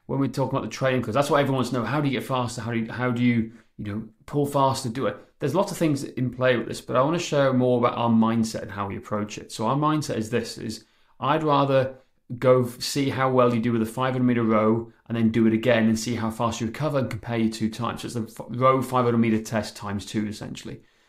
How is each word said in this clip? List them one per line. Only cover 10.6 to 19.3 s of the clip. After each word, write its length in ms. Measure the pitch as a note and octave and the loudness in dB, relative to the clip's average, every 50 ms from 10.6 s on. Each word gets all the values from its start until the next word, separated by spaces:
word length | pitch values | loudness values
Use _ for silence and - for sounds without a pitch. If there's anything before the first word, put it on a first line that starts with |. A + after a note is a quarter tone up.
| - A2 A2 - - _ _ _ _ _ _ - | -8 -8 -10 -10 -14 _ _ _ _ _ _ -4
I'd 240 | A#2+ C3+ D3+ D#3 D#3 | -2 0 0 0 2
rather 520 | D3+ C#3 C#3 C#3 C3+ C3+ C3+ B2+ C3 - - _ _ _ _ _ - B2 A#2+ | 2 2 2 4 4 4 2 2 0 -4 -12 _ _ _ _ _ -14 -6 2
go 240 | C3 B2+ B2+ B2+ A#2+ | 4 6 6 6 4
f-, 180 | A#2+ - - | 0 -4 -8
see 280 | - - - C#3+ C#3 C3+ | -8 -4 -2 -2 0 0
how 200 | - C3+ C3 C3 | 0 0 0 2
well 240 | B2+ B2 A#2+ A#2+ A#2+ | 4 4 4 4 4
you 80 | A2+ | 2
do 100 | A2+ A#2+ | 2 2
with 100 | A#2 A2+ | 2 0
a 40 | A2 | 0
five 280 | A2 - C3 B2+ C3 B2+ | -2 -2 -2 -2 -2 0
hundred 120 | B2+ B2 | 2 2
meter 180 | B2 A#2+ A#2 A2+ | 2 4 2 2
row, 480 | A2 A2 G#2+ A2 A2 A#2 A#2 A#2 - - _ _ | 2 4 4 4 4 2 2 -2 -6 -14 _ _
and 100 | - A#2 | -4 0
then 120 | A#2 A2+ A2 | 2 2 2
do 160 | A2+ A#2 A2+ | 4 4 4
it 60 | A2 A2+ | 4 4
again 340 | A2 A#2 B2 A#2 A2+ A2 | 4 4 4 4 4 4
and 120 | A2+ A2 A2 | 4 2 0
see 160 | - B2 A#2 | -2 -4 -4
how 160 | G#2+ A2+ A2 | -2 -4 -4
fast 300 | A2 - A#2+ A#2 A2+ - | -2 -2 -2 -4 -2 -4
you 60 | A#2 | -6
recover 320 | A2 - - D3 D3+ C#3+ C3+ | -6 -4 -4 -4 -2 -2 -2
and 100 | A#2 - | -2 -4
compare 280 | A2+ G#2 - A#2+ A#2 | -6 -8 -8 -4 -2
your 140 | A#2 A2+ A2 | 0 0 0
two 180 | A2 - A2 G#2+ | 0 -2 -4 -4
times. 320 | - - A#2 - - - | -4 -4 -6 -6 -6 -8
So 60 | - | -8
it's 80 | - A#2+ | -8 -6
a 60 | A#2 G#2+ - - - - | -6 -8 -8 -10 -14 -12
f-, 40 | - | -8
row 320 | A#2 A#2+ C3 C3 C3 C3 | -2 2 4 4 4 4
five 240 | - - C3 B2+ A#2+ | 2 0 0 2 2
hundred 120 | A#2+ A#2 | 2 4
meter 240 | A2+ A2+ A2+ | 4 4 4